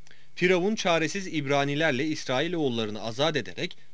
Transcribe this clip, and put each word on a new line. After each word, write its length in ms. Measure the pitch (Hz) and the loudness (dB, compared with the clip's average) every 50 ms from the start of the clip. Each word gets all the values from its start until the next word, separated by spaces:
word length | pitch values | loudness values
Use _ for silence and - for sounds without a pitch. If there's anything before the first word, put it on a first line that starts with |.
| - - - - - - - | -10 -10 -10 -10 -12 -10 -4
Firavun 400 | - 170 180 185 180 170 202 226 | 0 2 4 4 4 4 2 0
çaresiz 520 | 214 - 185 170 165 160 147 - 196 190 | 0 2 2 2 4 2 0 -2 -4 -6
İbranilerle 800 | 185 - 156 143 135 143 143 139 143 143 143 165 160 135 120 147 | -4 -4 -2 0 2 2 2 2 2 2 2 2 2 2 2 0
İsrailoğullarını 960 | 156 156 - - - 131 127 151 170 180 170 151 135 120 117 113 104 104 107 95 | 0 -2 -2 -2 0 0 0 0 0 0 0 0 2 2 0 0 -2 -4 -4 -6
azat 340 | 113 113 107 143 165 156 | -4 -2 0 0 2 2
ederek 400 | 143 107 92 87 - 156 - - - - - | 0 -2 -4 -6 -6 -6 -6 -6 -8 -12 -8